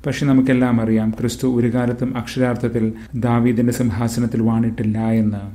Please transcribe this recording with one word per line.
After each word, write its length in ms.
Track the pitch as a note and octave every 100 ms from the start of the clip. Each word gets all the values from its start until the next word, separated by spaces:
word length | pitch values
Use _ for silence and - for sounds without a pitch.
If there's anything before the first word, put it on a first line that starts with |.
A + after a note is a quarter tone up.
| D3
പക്ഷെ 200 | B2+ C#3+
നമുക്കെല്ലാം 540 | C3 C3 B2+ B2+ A#2
അറിയാം, 300 | A2 A2 A2
ക്രിസ്തു 360 | A2 A#2+ - C3
ഒരു 280 | B2 A#2+
കാലത്തും 420 | B2 B2 B2 B2+ B2
അക്ഷരാർത്ഥത്തിൽ 760 | A#2+ C3 B2 A#2 A#2+ A#2 A2 A2 -
ദാവീദിൻ്റെ 580 | A#2 A#2+ A#2 A#2+ A#2 A#2+
സിംഹാസനത്തിൽ 680 | A#2+ A#2+ G2 A#2 A#2+ A#2+ A2+
വാണിട്ടില്ല 560 | A2+ A2+ A#2 A2+ G#2+ G#2+
എന്ന്. 460 | A2+ A2+ G#2+ G2+ G2